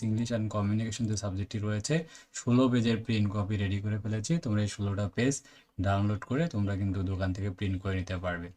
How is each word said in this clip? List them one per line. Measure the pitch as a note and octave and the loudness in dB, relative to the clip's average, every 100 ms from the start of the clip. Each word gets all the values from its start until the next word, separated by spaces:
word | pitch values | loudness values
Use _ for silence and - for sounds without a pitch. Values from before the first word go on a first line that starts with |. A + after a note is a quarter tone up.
| A2+ | 0
English | A2 A#2 A#2 | 0 0 -2
and | G#2+ G#2+ | 0 0
communication | G2+ G#2+ A2+ G#2 A2 | 2 0 0 -2 -2
যে | G#2+ | -2
সাবজেক্টটি | G#2 F#2 G2+ A2 | -2 -4 -4 -4
রয়েছে, | G#2 G#2 - D#3+ E3 - - | -2 -2 0 0 -2 -14 -16
ষোলো | - - B2 C3 | -6 2 6 6
পেজের | B2 A2+ A2 | 4 2 2
প্রিন্ট | A#2 A2 G2+ | 2 2 2
কপি | G#2 G2 G#2 | 0 -2 0
রেডি | G2 G2+ | 0 0
করে | G#2 G#2 | -2 -2
ফেলেছি। | G#2+ A2 A2 E3 | -2 -4 0 -2
তোমরা | A#2+ G#2 | 0 0
এই | G#2 | 0
ষোলোটা | - G2+ G2 G2+ - | 0 -2 0 -2 2
পেজ | B2+ C#3 - - _ - | 0 0 -6 -20 _ -2
ডাউনলোড | F#2+ G2 G#2 G#2 - | 2 4 2 0 -2
করে | C3 E3+ | 0 0
তোমরা | G#2 G2+ F#2+ | 0 0 0
কিন্তু | G2 F#2+ | 0 0
দোকান | F#2 F#2 F#2+ | -2 0 -2
থেকে | F#2+ G2+ | 0 -4
প্রিন্ট | F#2 G2 F#2 | -2 -2 -2
করে | G2 F#2+ | -2 -2
নিতে | F2 F#2 | -2 -4
পারবে। | F2+ F2 F2 | -4 -4 -8